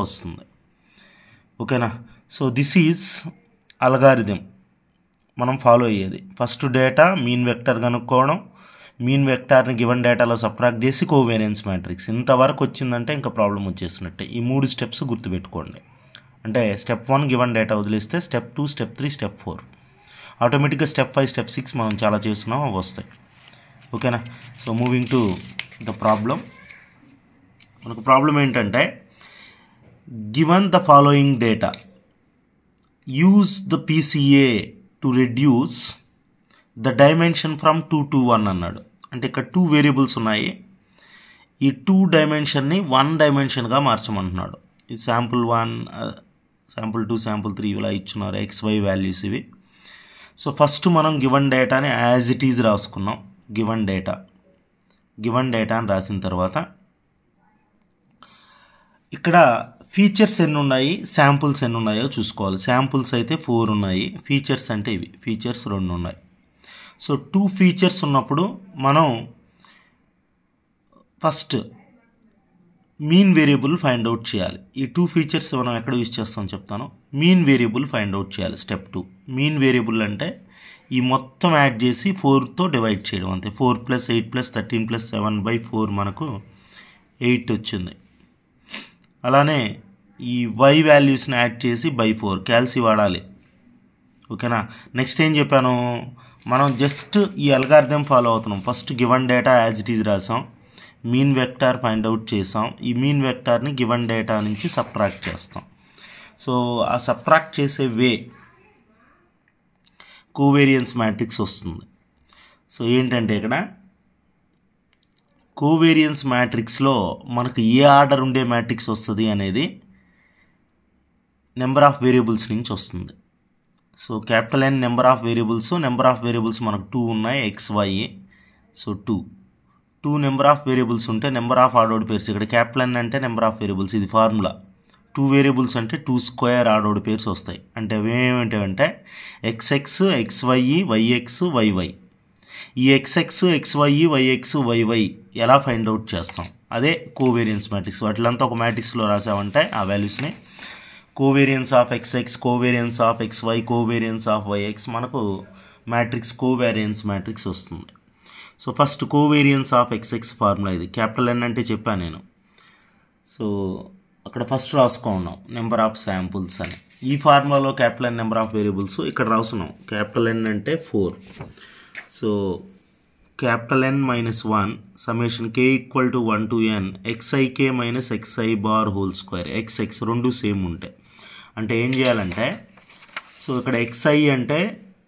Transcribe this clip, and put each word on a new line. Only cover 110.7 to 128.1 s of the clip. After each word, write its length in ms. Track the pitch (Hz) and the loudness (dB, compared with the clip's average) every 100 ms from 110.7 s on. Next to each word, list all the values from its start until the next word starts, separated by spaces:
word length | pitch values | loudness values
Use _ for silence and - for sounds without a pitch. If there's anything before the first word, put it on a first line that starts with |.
| 131 120 120 | 4 0 -2
మ్యాట్రిక్స్ 400 | 110 107 113 - | -2 -2 -6 -4
వస్తుంది. 400 | 95 - 87 82 - _ _ _ _ _ _ _ _ | -6 -6 -10 -12 -16 _ _ _ _ _ _ _ _
So 60 | - 117 123 | -6 0 2
ఏంటంటే 340 | 127 120 110 104 | 2 0 0 -2
ఇక్కడ 160 | 110 143 208 - _ _ _ _ _ _ _ _ _ _ _ _ _ _ _ _ _ - | -2 -4 -6 -12 _ _ _ _ _ _ _ _ _ _ _ _ _ _ _ _ _ -2
కోవేరియన్స్ 600 | 143 160 165 160 151 156 135 | 2 6 6 6 4 0 -2
మ్యాట్రిక్స్లో 600 | 123 120 117 113 - 139 123 87 - - 120 | 0 0 -2 -4 0 2 2 0 -4 -6 -4
మనకు 220 | 123 - 113 127 | -4 0 4 8
ఏ 40 | 143 139 | 8 8
ఆర్డర్ 280 | 139 139 131 | 8 4 2
ఉండే 180 | 127 120 | 0 0
మ్యాట్రిక్స్ 340 | 117 117 113 - | 0 -2 -4 -4
వస్తది 320 | 107 - 104 110 | -4 -4 -2 0
అనేది 320 | 101 98 104 170 - _ _ _ _ _ _ _ _ _ _ _ _ _ _ _ _ _ 127 | 0 -2 -2 -4 -6 _ _ _ _ _ _ _ _ _ _ _ _ _ _ _ _ _ -4
number 200 | 127 135 143 | 0 4 4
of 40 | 139 127 | 4 4
variables 400 | 127 113 110 - | 4 4 0 -2
నుంచి 180 | 107 117 95 | -6 -4 -8
వస్తుంది. 340 | - 92 95 - _ _ _ _ _ _ _ - | -8 -10 -12 -16 _ _ _ _ _ _ _ -18
So 80 | - 110 107 | -8 -6 0
capital 300 | 113 113 135 135 | 2 2 2 2
N 60 | 135 123 | 2 0
number 200 | 120 127 | 4 4
of 80 | 123 117 | 4 2
variables, 400 | 117 110 113 - 175 139 | 0 0 -2 -2 -2 0
number 200 | 123 127 | 2 2
of 40 | 117 117 | 2 -2
variables 320 | 117 113 113 113 | -2 -2 -4 -4
మనకు 180 | 101 92 | -4 -4
టూ 80 | 127 117 | -4 -2
ఉన్నాయి, 260 | 110 110 135 110 | -2 -2 -2 -4
ఎక్స్, 180 | 101 - 104 | -6 -4 0
వై. 140 | 98 95 113 | 0 -2 -4